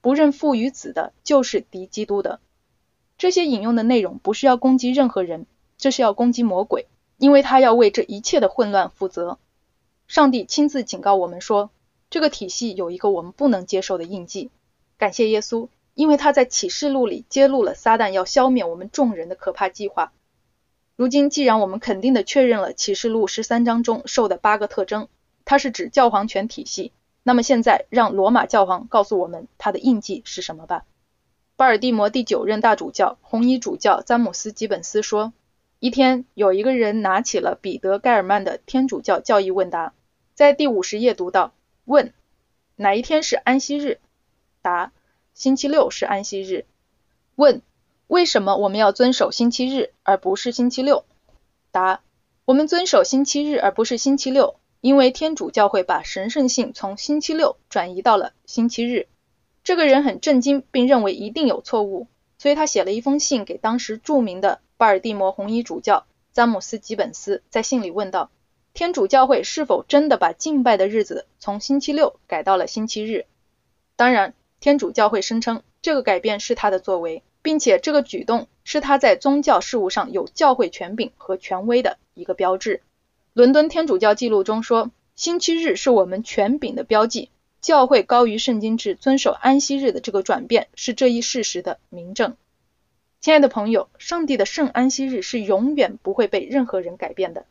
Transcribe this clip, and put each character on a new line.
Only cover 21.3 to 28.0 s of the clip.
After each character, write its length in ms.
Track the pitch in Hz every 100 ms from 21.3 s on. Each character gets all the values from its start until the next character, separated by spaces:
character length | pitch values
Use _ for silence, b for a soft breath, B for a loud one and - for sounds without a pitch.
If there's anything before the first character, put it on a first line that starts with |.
既 120 | 294
然 160 | 262 220
我 60 | 196
们 120 | 196
肯 240 | 247 190
定 100 | 233
地 100 | 247
确 180 | 196 285
认 180 | 254 220
了 140 | 185
启 200 | - -
示 140 | 196 233
录 180 | 226 196
十 160 | -
三 220 | 220 233
章 180 | 233 233
中 200 | 233 226
兽 240 | - - 214
的 80 | 190
八 220 | 214 208
个 80 | 208
特 180 | -
征， 240 | 190 214 220 _ _ _ -
它 100 | 277
是 140 | 269
指 180 | 226 -
教 220 | - 240
皇 180 | 202 214
权 200 | 196 214
体 180 | - -
系， 260 | - 180 _ _ _
那 100 | -
么 100 | 247
现 200 | 233 254
在 240 | 226 196 -
让 240 | 233